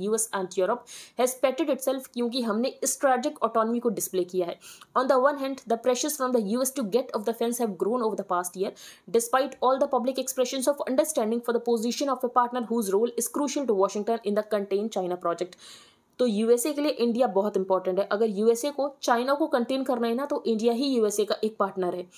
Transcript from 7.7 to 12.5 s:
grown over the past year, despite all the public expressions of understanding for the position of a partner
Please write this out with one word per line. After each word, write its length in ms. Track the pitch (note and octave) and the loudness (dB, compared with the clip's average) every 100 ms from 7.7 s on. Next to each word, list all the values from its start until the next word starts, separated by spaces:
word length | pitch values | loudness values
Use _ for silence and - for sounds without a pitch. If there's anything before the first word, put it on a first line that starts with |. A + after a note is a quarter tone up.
| F3 | -2
grown 300 | F#3+ B3 A3 | 0 0 0
over 140 | G3 | -2
the 60 | F#3+ F3+ | -2 -2
past 260 | F3+ F#3 | -2 -4
year, 120 | G3 - - - - | -6 -6 -18 -20 0
despite 500 | A3+ A#3 C4 C#4 - | 0 2 0 0 0
all 220 | B3+ C4 C#4 | 2 2 2
the 80 | B3 | 0
public 260 | B3 C4 - | 0 -2 -4
expressions 480 | - B3 C4+ C4+ | -2 -2 0 -2
of 140 | C#4+ - | -2 -2
understanding 560 | C4 D4+ C4+ A3 A#3 A#3+ | 0 0 0 0 -2 0
for 60 | |
the 140 | A#3+ A#3 | -2 2
position 380 | A#3 A#3+ A3+ C#4 | 0 0 -2 -2
of 140 | C4 | -2
a 120 | B3 B3 | 0 2
partner 320 | A#3+ | 2